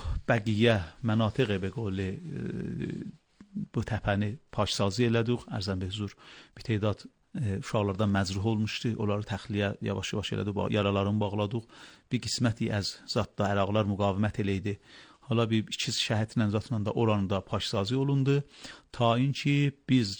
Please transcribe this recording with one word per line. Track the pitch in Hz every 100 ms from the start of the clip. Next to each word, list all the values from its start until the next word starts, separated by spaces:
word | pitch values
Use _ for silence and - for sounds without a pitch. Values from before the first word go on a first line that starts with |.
| - - -
bəqiyyə, | 117 107 104 117 107 80 - 117
mənatiq, | 110 107 - 117 98
به | 95
قول, | 104 107 95
e, | 95 101 170 - - - - - - - - - _ - - 202 208
bu | 120 107
təpəni | 107 - 101 104 123 _
paşsazı | - 98 - 101 98 120
elədik, | 117 113 120 -
ərzən, | 113 98 92
به | 92
huzur, | 104 101 - - - - -
bir | -
tədad, | 107 107 95 - _ _ -
e, | 107 95
uşaqlardan | - 113 101 95 104
məcruh | 98 90 98 110
olmuşdu, | 110 110 - 123 107
onları | 104 104 107
təxliyə | 104 - 104 101 -
yavaş-yavaş | 110 98 - 107 -
elədik, | 107 101 98
ba-, | 98
yaralarını | 107 101 98 101 104
bağladıq. | 104 104 104 117 - - - - -
Bir | 123
qisməti | - - 120 - 113
az | 104 92 - -
zatda | 117 98 - 101
əraqlar | 101 98 107 101
müqavimət | 98 101 98 107 -
eləydi. | 98 98 101 98 - - - - -
Hala | 117 113
bir | 113 -
iki | - -
şəhidlə | 110 - 107 107 123 104
zatla | 104 - 110
da | 104
oranı | 110 113 104 95
da | 98
paşsazı | - 104 - 104 101 131
olundu. | 139 139 135 143 - - - - _
Ta | - 117 117
in | 139
ki | - 143 143 143 - -
biz | 131 101